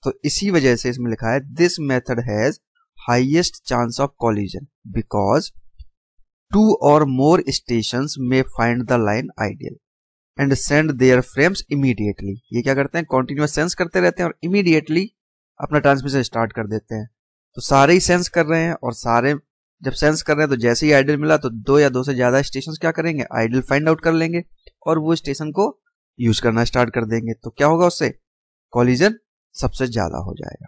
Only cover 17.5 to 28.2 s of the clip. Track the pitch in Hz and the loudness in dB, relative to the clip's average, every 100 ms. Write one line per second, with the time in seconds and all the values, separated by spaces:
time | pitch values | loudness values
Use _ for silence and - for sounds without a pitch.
17.5 | - - 139 139 180 - 180 175 - 156 | -12 0 4 6 4 4 0 0 -2 0
18.5 | 165 165 165 123 117 120 117 127 143 _ | 0 0 -4 -6 -6 0 2 2 -2 _
19.5 | _ _ _ 135 123 151 156 - 147 151 | _ _ _ -8 0 0 0 0 0 0
20.5 | 131 117 117 151 143 135 147 151 156 135 | 0 0 2 4 4 4 0 2 0 0
21.5 | 113 107 143 143 127 131 127 123 131 143 | -8 2 4 4 2 -4 0 2 2 0
22.5 | 135 135 156 165 160 165 156 123 117 113 | -6 -10 -6 -4 -2 -4 -4 -6 -2 0
23.5 | 127 127 135 156 160 165 165 165 170 170 | 0 0 0 2 0 2 0 0 -4 -8
24.5 | _ - _ - 160 156 165 - 135 151 | _ -20 _ -2 -2 0 -2 -2 -8 -6
25.5 | 151 214 - _ _ _ _ 117 107 120 | -2 -2 -4 _ _ _ _ 0 2 0
26.5 | 113 117 127 123 - 113 113 113 110 - | 0 0 0 0 0 -2 -4 -4 -8 -10
27.5 | - 143 165 175 - 139 - | 0 2 4 2 2 -4 -6